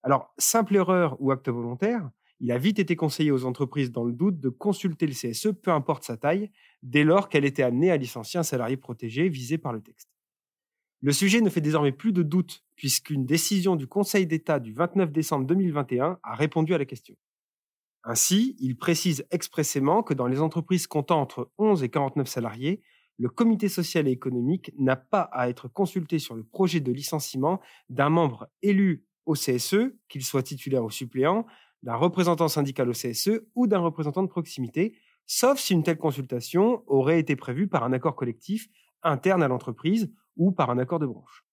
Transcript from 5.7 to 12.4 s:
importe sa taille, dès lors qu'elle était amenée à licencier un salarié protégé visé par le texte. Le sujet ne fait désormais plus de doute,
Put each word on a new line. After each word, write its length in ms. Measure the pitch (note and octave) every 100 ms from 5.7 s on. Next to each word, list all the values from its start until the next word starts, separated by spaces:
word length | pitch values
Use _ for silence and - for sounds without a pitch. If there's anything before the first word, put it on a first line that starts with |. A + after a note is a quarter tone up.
importe 340 | D#3+ C3 D3 -
sa 100 | A2+
taille, 360 | C#3+ F#3 G#3 _ _ _
dès 200 | B2+ C#3+
lors 240 | D3+ F#3 G3
qu'elle 160 | D3+
était 200 | C#3+ C3
amenée 280 | B2+ A#2+ F3
à 60 | D#3+
licencier 420 | B2+ B2 A2 F3
un 40 |
salarié 340 | D#3+ C3 A#2 C3
protégé 500 | - A#2+ A#2 A2+ F3+
visé 300 | C#3 B2 D#3
par 160 | D3
le 80 | A2+
texte. 260 | - _ - _ _ _ _ _ _ _ _ _
Le 100 | C3+
sujet 300 | C#3+ G3 A3+
ne 80 | G#3+
fait 100 | E3+
désormais 320 | D3+ D#3 C#3+
plus 220 | C3+ A3+
de 100 | F3+
doute, 400 | D#3 F3+